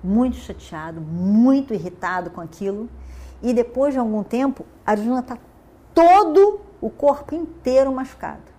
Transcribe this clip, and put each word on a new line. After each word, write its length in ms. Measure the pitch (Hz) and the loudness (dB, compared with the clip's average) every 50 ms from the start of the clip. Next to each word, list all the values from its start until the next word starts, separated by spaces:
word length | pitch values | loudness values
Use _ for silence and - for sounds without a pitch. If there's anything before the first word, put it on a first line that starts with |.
| - | -4
muito 320 | 185 196 226 254 254 247 | 0 0 0 0 0 -4
chateado, 640 | 240 - - 190 - - - - 156 156 165 165 165 | -8 -12 -16 -18 -18 -18 -16 -16 -14 -14 -14 -12 -12
muito 720 | 160 156 165 175 180 190 208 220 233 262 269 277 269 - 226 | -12 -10 -8 -4 0 2 4 4 6 6 4 2 0 -4 -8
irritado 560 | 185 160 180 175 - - 180 185 180 175 175 | -8 -8 -10 -12 -8 -8 -6 -6 -6 -8 -8
com 120 | 165 185 | -12 -14
aquilo. 480 | 165 160 - - 196 196 196 208 226 233 - - - - - - - - - - | -16 -16 -12 -8 -8 -6 -6 -8 -10 -14 -16 -20 -20 -20 -20 -20 -20 -20 -20 -8
E 120 | - 240 247 | -4 -2 0
depois 400 | 240 226 233 - 254 269 294 262 | 0 -2 -2 -2 -2 -2 0 0
de 60 | 262 | -2
algum 220 | 240 220 214 214 196 | -4 -2 -4 -4 -6
tempo, 420 | - - 240 269 277 262 - - - - _ _ | -4 -4 -2 -2 -2 -4 -6 -14 -20 -20 _ _
a 100 | - 214 | -2 -2
Juna 280 | 208 208 233 254 254 247 | -2 -2 -4 -4 -4 -6
tá 140 | 254 254 - _ _ _ _ _ _ _ _ _ _ _ | -8 -14 -18 _ _ _ _ _ _ _ _ _ _ _
todo 680 | 330 330 339 359 392 415 320 302 381 392 415 427 415 - - - - | 4 6 8 8 6 6 4 6 6 6 6 4 -2 -14 -18 -16 -10
o 100 | - 226 | -10 -10
corpo 440 | - - - 285 277 285 - - 294 | -8 0 0 0 0 0 -6 -10 -8
inteiro 580 | 330 330 320 - - - 254 254 262 269 269 | -8 -8 -10 -12 -8 -4 2 2 2 2 2
machucado. 600 | 269 254 262 247 - - - 160 - - - - _ | -2 -6 -8 -12 -12 -14 -12 -12 -12 -14 -20 -20 _